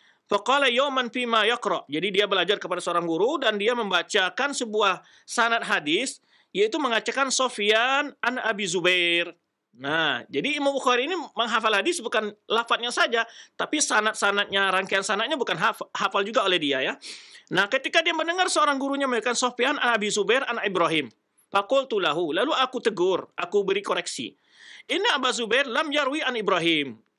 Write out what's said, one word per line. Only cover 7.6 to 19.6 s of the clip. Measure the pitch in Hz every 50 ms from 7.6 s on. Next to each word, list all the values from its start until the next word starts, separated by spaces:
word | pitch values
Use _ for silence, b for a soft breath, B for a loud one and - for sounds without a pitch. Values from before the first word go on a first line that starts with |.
| 208 208 214 220 240 262 269 285 294 - - _
an | - 240 254 247 -
Abi | 220 220 196 208
Zubair. | 170 170 185 165 180 185 180 175 170 170 170 175 175 - _ _ _ _ _ _ _ _
Nah, | 120 135 143 156 165 160 147 127 117 - -
jadi | 135 139 180 285 302
Imam | 294 277 277
Bukhari | 277 254 - 262 247 240 262
ini | 320 370 339 262 214 -
menghafal | 208 233 226 233 226 226 220 214
hadis | 196 208 349 339 -
bukan | 220 226 - 220 214 208 208 - _
lafadznya | - 208 226 233 - 240 208 233 240 240
saja, | - 330 277 226 226 220 B B B B B _ -
tapi | - - 302 302 277
sanad-sanadnya, | - 262 214 214 220 208 - 220 202 202 202 202 208 190 196 196 190
rangkaian | 185 190 190 - 202 196 190
sanadnya | - 196 202 226 269 320
bukan | 262 220 196 180 160
haf-, | 202 226 202 - - -
hafal | - - 208 190 - 202 202
juga | 220 220 254 196
oleh | 190 180 170 151
dia | 139 135 131
ya. | 139 185 277 B B B B B B B B B B B
Nah, | 151 180 202
ketika | 202 262 269 269 320 - 330
dia | 320 349 330
mendengar | 320 320 330 349 370 370
seorang | 359 - 320 302 294 277 262
gurunya | 277 269 277 277 277
mengatakan | 254 247 220 214 247 240
Sufyan | - 262 247 247 -